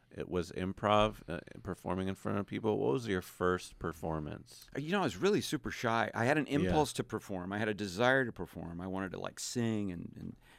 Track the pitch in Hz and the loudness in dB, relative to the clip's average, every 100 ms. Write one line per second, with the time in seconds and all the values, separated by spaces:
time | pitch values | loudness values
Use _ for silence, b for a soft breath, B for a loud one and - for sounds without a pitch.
0 | b - - 90 82 - 92 98 104 104 | b -10 -4 -2 -2 -4 -4 0 4 6
1 | 107 107 - 85 - - 113 87 92 92 | 4 0 -8 -8 -8 -12 -8 -6 -2 -2
2 | 95 98 104 101 98 101 107 104 110 135 | -2 -4 -2 -2 -2 -2 0 2 2 0
3 | 117 95 - - 90 90 - - 85 80 | 0 -2 -2 0 2 2 -2 -8 -8 -4
4 | 82 80 76 - - - - - 151 202 | -4 -4 -4 -10 -14 -20 -10 -8 -2 2
5 | 165 90 175 202 - 151 110 - 120 113 | 0 2 4 4 2 -2 -4 -2 2 2
6 | 107 - 120 151 135 139 92 113 143 - | 2 2 4 4 2 2 4 4 4 0
7 | - 107 - 95 90 104 110 101 104 87 | -4 -4 -4 -6 -2 -2 0 0 -2 2
8 | 123 135 123 - 87 87 82 85 95 95 | 6 6 4 -2 -8 -8 -8 -6 -4 -4
9 | 95 90 95 - - 123 117 110 101 87 | -4 -6 -8 -6 -6 0 0 0 -2 -4
10 | - - 90 - b | -8 -10 -12 -12 b